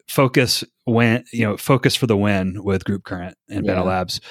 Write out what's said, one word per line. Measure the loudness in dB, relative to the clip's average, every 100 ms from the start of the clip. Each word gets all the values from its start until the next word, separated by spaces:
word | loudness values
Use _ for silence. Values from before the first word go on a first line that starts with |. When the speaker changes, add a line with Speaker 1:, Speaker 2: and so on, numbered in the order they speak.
| -6
Speaker 1:
focus | 0 2 2 2 -2 -4 _ -2
win, | 2 4 2 -2
you | -2 -2
know, | -2
focus | 2 2 2 0
for | 2
the | 2
win | 2 0 -2 -4
with | -2 -2 -2
Group | -6
Current | -6 -10 -10 -14 -10
and | -4 0
Bento | 0
Speaker 2:
Yeah. | 0
Speaker 1:
Labs. | -2 -4 -8 -12